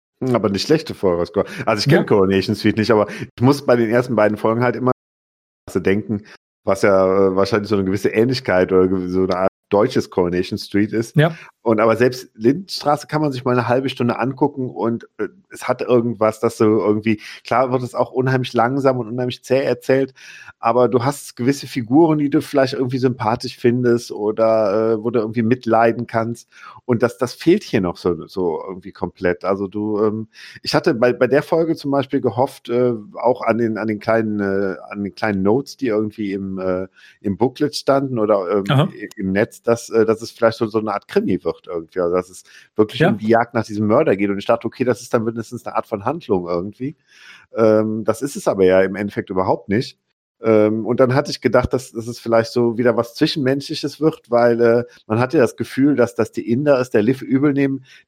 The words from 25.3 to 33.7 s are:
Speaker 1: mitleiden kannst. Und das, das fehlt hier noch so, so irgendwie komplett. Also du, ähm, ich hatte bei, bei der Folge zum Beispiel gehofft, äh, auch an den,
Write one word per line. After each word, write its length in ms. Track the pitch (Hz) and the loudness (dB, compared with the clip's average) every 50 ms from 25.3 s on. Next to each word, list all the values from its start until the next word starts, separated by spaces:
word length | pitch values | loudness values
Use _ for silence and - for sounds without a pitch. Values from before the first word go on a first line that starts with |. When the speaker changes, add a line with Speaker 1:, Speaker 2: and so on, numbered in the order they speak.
| 107 123 | -2 -2
Speaker 1:
mitleiden 640 | 110 113 127 127 - 113 113 113 117 113 - 120 113 | 0 0 -2 -2 0 2 4 4 4 4 2 0 -4
kannst. 420 | - 117 113 113 117 117 - - _ _ - - - - - _ | -4 -2 -2 -2 -2 -6 -10 -14 _ _ -20 -20 -20 -20 -10 _
Und 180 | - 120 104 | -2 0 0
das, 160 | 123 117 - - | 0 0 0 -2
das 160 | 127 120 - | -6 -6 -6
fehlt 300 | - - 160 185 - - | -2 2 2 2 2 2
hier 160 | - - 107 | -2 -2 0
noch 160 | 92 87 - | 0 -2 -4
so, 300 | - - 90 85 80 87 - | -2 -2 -2 -2 -4 -6 -10
so 340 | - 95 90 82 78 78 - | -6 -4 -2 -2 -2 -4 -6
irgendwie 260 | 95 92 90 90 95 | -10 -12 -14 -16 -18
komplett. 520 | - - 95 90 - - 92 90 87 - - | -12 -10 -10 -10 -6 -2 -2 -2 -2 0 -2
Also 220 | 92 101 95 101 | -2 -2 -2 -4
du, 360 | 92 101 104 104 107 104 101 110 | -6 -6 -6 -4 -4 -2 0 0
ähm, 240 | 107 107 110 110 - _ - - - - - | 0 0 -2 -8 -12 _ -20 -20 -20 -20 -14
ich 120 | - - - | -6 -4 -2
hatte 200 | 151 - 175 135 | 0 0 0 0
bei, 180 | 107 123 123 | 2 2 0
bei 140 | - - 127 | 2 2 2
der 160 | 113 131 151 | 2 2 2
Folge 320 | 147 - 175 160 170 160 160 | 0 0 0 0 0 0 -2
zum 140 | - - 139 | -4 -4 -2
Beispiel 300 | 139 139 131 - 143 135 | -2 -2 -2 -2 -2 -2
gehofft, 480 | 127 120 104 123 135 139 - - - - | -2 -2 0 0 -2 -2 -4 -8 -8 -4
äh, 240 | 120 123 127 123 120 107 104 98 - - | -2 0 0 0 0 -4 -8 -14 -8 -2
auch 220 | - 120 127 - | 0 0 0 0
an 160 | - 113 110 117 | 0 0 0 2
den, 180 | 117 110 | 0 -2